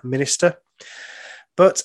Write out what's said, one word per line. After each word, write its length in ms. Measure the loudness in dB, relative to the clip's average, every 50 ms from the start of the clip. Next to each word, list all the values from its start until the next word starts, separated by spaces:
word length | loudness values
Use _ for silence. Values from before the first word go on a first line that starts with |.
| -6
minister. 540 | -4 -2 -2 0 -2 0 0 0 -2 -2 -6 _ _ _ _ -20 -20 -20 -20 -20 -20 -20 -20 -20 -20 -20 -20 -20 _ _
But 260 | 4 4 6 4 2